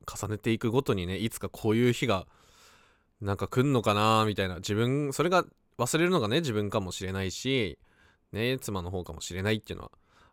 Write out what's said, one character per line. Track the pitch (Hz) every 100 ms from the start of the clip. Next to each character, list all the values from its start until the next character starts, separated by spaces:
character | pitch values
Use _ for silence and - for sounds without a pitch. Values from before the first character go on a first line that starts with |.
| -
重 | - 101
ね | 107
て | -
い | 110
く | 120
ご | 117
と | 139
に | 104 87
ね、 | 92
い | 113
つ | -
か | 98
こ | - 110
う | 110
い | 123
う |
日 | 120 -
が、 | 95 - _ _ _ - - _ _ _ _
な | 101
ん | 98
か | 95
来 | - 139
ん |
の | 131
か | 107
な、 | 104 107 110 107
み |
た | 101 95
い |
な、 | 87
自 | 98
分、 | 104 120 139 143
そ | 135
れ | 151
が | 180 - _ _ -
忘 | 120 160
れ | 175
る |
の | 185
が | 107
ね、 | 135
自 | 160
分 | 107 104
か | 113
も | 92
し | -
れ | 92
な | 95
い | 95
し、 | - 127 135 101 69 _ _ _ _ _
ね、 | 101 117 131
妻 | - 98
の | 87
方 | 95
か | 87
も | 80
し | -
れ | 87
な | 98
い | 110
っ |
て | -
い | 87
う |
の | -
は | - _ _ _